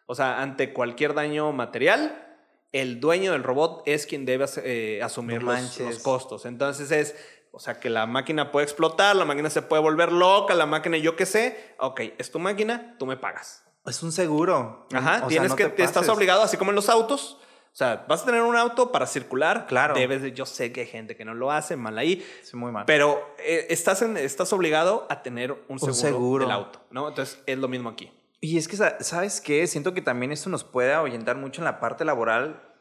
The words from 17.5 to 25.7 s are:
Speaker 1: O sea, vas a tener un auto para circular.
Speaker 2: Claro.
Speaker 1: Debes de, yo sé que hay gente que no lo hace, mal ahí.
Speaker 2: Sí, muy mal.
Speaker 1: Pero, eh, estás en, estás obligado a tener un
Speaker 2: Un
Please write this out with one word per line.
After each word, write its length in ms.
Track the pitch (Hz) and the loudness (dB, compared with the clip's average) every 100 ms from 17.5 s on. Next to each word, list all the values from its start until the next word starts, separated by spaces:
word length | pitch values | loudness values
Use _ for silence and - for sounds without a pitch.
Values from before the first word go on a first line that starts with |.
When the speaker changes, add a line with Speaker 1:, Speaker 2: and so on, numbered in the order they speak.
| _ _ | _ _
Speaker 1:
O 40 | - | -2
sea, 280 | 127 110 - | -2 -2 0
vas 140 | 165 | 0
a 20 | |
tener 160 | 254 233 | 2 2
un 160 | 233 233 | 4 4
auto 340 | 240 240 247 | 2 2 2
para 160 | 151 127 | 2 0
circular. 600 | 139 127 127 156 226 - | -4 -4 0 2 2 0
Speaker 2:
Claro. 260 | 127 147 | 2 2
Speaker 1:
Debes 280 | 139 127 135 | 2 2 0
de, 100 | 135 | -4
yo 120 | 123 131 | -8 -10
sé 260 | - 120 | -6 -6
que 80 | 123 | -6
hay 60 | 117 | -10
gente 280 | 113 110 | -12 -14
que 100 | 113 110 | -14 -12
no 80 | |
lo 180 | 117 127 | -6 -2
hace, 240 | 151 151 151 | -2 -4 -6
mal 200 | 113 110 | -6 -2
ahí. 260 | 151 185 - - | 0 0 -4 -18
Speaker 2:
Sí, 140 | - 123 | -16 -10
muy 160 | 120 | -8
mal. 120 | 110 104 | -4 2
Speaker 1:
Pero, 480 | 156 147 147 - - | 6 6 2 -4 -8
eh, 280 | 151 165 - | -2 -2 0
estás 320 | 165 - 190 | 0 2 2
en, 140 | 233 208 | 0 0
estás 360 | 135 - 180 | -4 -2 -2
obligado 520 | 202 165 156 170 214 - | 0 2 4 4 2 -2
a 120 | 143 | -8
tener 300 | 127 120 127 | -6 -6 -6
un 60 | 143 | -6
Speaker 2:
Un 100 | - | -10